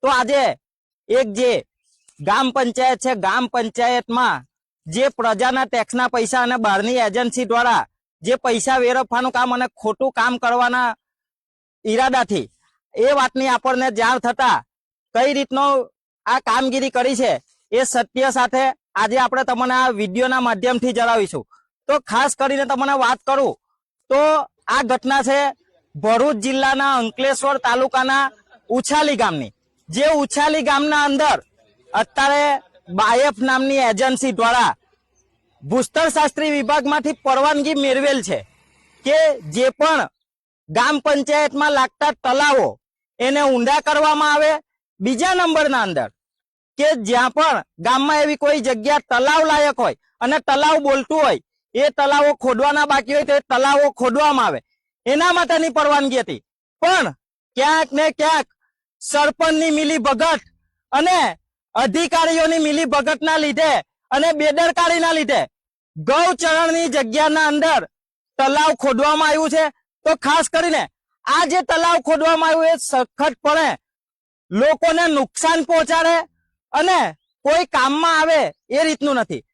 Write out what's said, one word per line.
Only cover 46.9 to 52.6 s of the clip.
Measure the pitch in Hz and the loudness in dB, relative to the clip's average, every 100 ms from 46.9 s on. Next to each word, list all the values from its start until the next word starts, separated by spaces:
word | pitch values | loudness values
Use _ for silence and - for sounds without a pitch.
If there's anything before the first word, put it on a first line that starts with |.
| 302 | 0
જ્યાં | 208 240 247 294 | 0 0 0 0
પણ | 311 233 - _ | 0 0 -6 _
ગામમાં | 175 262 277 302 | -2 0 0 0
એવી | 294 294 | 0 0
કોઈ | 294 294 | 0 0
જગ્યા | 240 240 220 294 - | -2 -4 0 -2 0
તલાવ | 247 262 330 311 | 0 2 2 2
લાયક | 302 294 277 | 2 0 0
હોય | 220 123 _ _ | -4 -4 _ _
અને | 240 302 | -4 -2
તલાવ | - 277 302 320 | -2 0 2 2
બોલતું | 285 269 262 311 | 2 -2 0 0
હોય, | 285 156 _ _ _ 226 | 0 -2 _ _ _ -2
એ | 285 | -2
તલાવો | - 277 285 294 294 | 0 0 2 2 0
ખોદવાના | 254 240 | -2 0